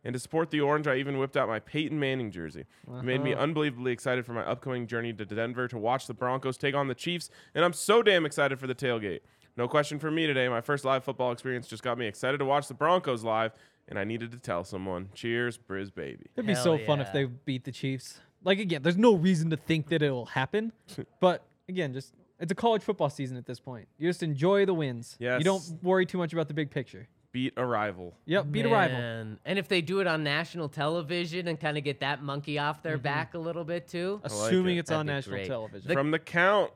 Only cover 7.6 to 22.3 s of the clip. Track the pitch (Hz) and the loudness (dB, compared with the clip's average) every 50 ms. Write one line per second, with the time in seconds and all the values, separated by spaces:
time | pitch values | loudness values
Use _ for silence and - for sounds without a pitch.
7.6 | 170 175 170 - - - 208 233 226 208 196 175 160 147 - - 143 135 135 127 | 2 2 2 0 2 6 6 6 8 6 6 6 4 2 2 2 2 2 2 -2
8.6 | 135 127 123 - 139 127 120 113 107 98 82 - _ _ _ _ _ _ _ - | -4 -6 -4 -2 0 0 0 0 -2 -4 -4 -6 _ _ _ _ _ _ _ -4
9.6 | 120 120 - 151 147 147 151 143 151 156 151 165 160 151 139 131 127 127 120 113 | -2 2 2 2 2 2 -4 -4 -4 -2 0 0 0 2 2 2 2 2 0 -2
10.6 | 117 - 147 139 131 131 135 131 - - 127 - 127 123 120 120 - 131 127 123 | 0 0 -2 0 2 0 0 0 0 -4 -2 -2 -2 -2 -2 -4 -6 -6 -6 -6
11.6 | 120 - 113 107 - 127 117 123 120 107 101 - - 131 139 143 139 135 139 147 | -6 -10 -14 -6 -4 -4 -2 -2 -2 -4 -4 -2 -2 -2 0 0 2 2 2 2
12.6 | 139 - 131 - 147 160 180 185 - 151 123 113 110 113 107 110 113 113 - - | 0 -4 -4 0 4 4 4 4 2 0 -4 -2 0 0 2 2 0 0 -4 -10
13.6 | - _ _ _ _ - - 104 98 107 113 113 113 117 117 123 - - 92 87 | -20 _ _ _ _ -8 -4 -4 -2 -2 -4 -6 -6 -10 -12 -12 -6 -4 -4 -4
14.6 | 87 - 104 92 92 95 92 87 92 98 104 - - 117 117 120 123 123 113 - | -4 -6 -8 -6 -6 -4 -6 -6 -8 -10 -12 -8 -4 -2 -2 0 -2 -2 -4 -8
15.6 | _ _ 95 98 98 98 _ - 78 69 57 - - - _ 247 226 214 196 - | _ _ -6 -6 -6 -8 _ -10 -10 -10 -10 -14 -18 -10 _ -4 0 0 0 2
16.6 | - 180 160 147 - - 147 143 135 - - 143 139 127 123 127 _ 147 131 127 | 4 2 2 2 2 2 2 2 0 -2 0 -2 -2 -2 -4 -8 _ -4 -4 -4
17.6 | - 135 120 - - 135 131 127 - - - - - _ _ _ - 185 196 196 | -6 -8 -10 -6 -4 -4 -4 -6 -8 -14 -20 -20 -20 _ _ _ 2 2 2 2
18.6 | 220 180 165 143 131 170 175 190 226 247 208 170 160 185 185 156 160 165 160 147 | 2 -2 -2 2 2 2 4 8 8 8 8 8 6 4 4 4 2 0 0 -2
19.6 | - - 165 160 147 - 165 160 151 143 135 123 113 - - 135 135 139 - 208 | 0 0 0 0 2 0 2 2 2 2 0 -2 -6 -2 0 0 0 2 0 -2
20.6 | 220 226 - _ _ - - - - _ _ _ 185 180 - - - _ _ _ | -2 -2 -8 _ _ -14 -12 -12 -12 _ _ _ 4 4 4 2 -6 _ _ _
21.6 | _ - 185 185 165 139 123 135 - - _ _ _ _ | _ -6 -2 -2 -2 -2 -2 -6 -10 -12 _ _ _ _